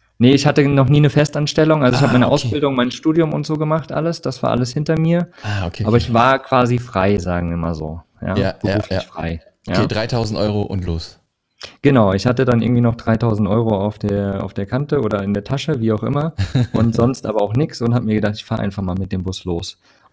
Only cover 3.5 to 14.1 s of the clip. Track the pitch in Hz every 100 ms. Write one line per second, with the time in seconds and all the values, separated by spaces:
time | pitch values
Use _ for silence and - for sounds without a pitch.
3.5 | 156 156 160 - - 160 165 135 131 120
4.5 | 113 123 151 151 160 160 170 175 - 107
5.5 | 101 87 - 107 117 120 113 123 135 -
6.5 | 131 123 123 120 98 95 101 87 87 85
7.5 | 85 82 80 78 82 - _ 90 95 98
8.5 | - 98 98 104 95 - - 82 82 -
9.5 | _ - 92 101 104 117 123 113 107 104
10.5 | 104 101 101 90 82 - - _ _ _
11.5 | _ - - 143 135 104 98 123 123 127
12.5 | 120 113 120 120 113 - 113 120 107 101
13.5 | 107 113 104 101 104 104